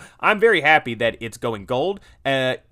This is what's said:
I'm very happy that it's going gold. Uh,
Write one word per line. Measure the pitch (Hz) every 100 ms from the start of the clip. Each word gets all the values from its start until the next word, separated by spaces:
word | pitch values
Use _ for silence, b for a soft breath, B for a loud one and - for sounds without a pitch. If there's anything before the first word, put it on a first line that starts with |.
| B _
I'm | 170 208
very | 226 185
happy | 143 151 127 110
that | 117 -
it's | 113 -
going | 120 110 95
gold. | 123 170 196 b b 135
Uh, | 135 131 - _